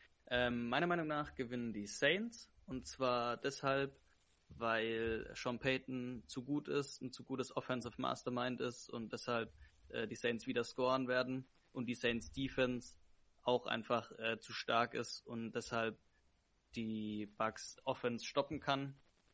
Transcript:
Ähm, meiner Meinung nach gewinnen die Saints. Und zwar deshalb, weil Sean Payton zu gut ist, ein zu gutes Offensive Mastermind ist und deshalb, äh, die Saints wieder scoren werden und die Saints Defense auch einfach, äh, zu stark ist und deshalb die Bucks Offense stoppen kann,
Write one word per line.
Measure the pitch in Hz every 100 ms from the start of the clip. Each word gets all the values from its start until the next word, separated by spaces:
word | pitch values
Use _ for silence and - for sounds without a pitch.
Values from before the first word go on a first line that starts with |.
| - _ -
Ähm, | 123 123 120 120
meiner | 131 175
Meinung | 175 156
nach | 147 147 -
gewinnen | 120 123 117
die | 104 101
Saints. | - 143 185 233 - - - -
Und | 131 -
zwar | - 131 123 120 117
deshalb, | 139 135 135 139 139 - _ _ _ _ -
weil | - 113 113 113 113 113 113 -
Sean | - 123 120
Payton | 135 131 - 127 123 123 -
zu | -
gut | 127 147 143
ist, | 143 139 -
ein | 127
zu | -
gutes | 127 131 120 -
Offensive | - 127 117 -
Mastermind | 127 127 - 123 123 123
ist | 127 - -
und | 120 110
deshalb, | 117 - 117 110 - - - -
äh, | 120 110
die | -
Saints | 117 117 131
wieder | 120
scoren | 113 - 127 131 127
werden | 127 127 131 131 _ _
und | - 120
die |
Saints | 120 117 117 -
Defense | - 135 - 127 123 - - - - - _
auch | - 123 -
einfach, | 113 107 117 - -
äh, | 113 110
zu | -
stark | 113 - 117 117
ist | 117 117 - -
und | 117 113
deshalb | 120 - 117 113 - _ _ _ _ _ _ _
die | - 110 110 107 107 104 -
Bucks | 110 - - -
Offense | - 127 123 117 -
stoppen | - 139 147
kann, | - 139 139 139 _ _ _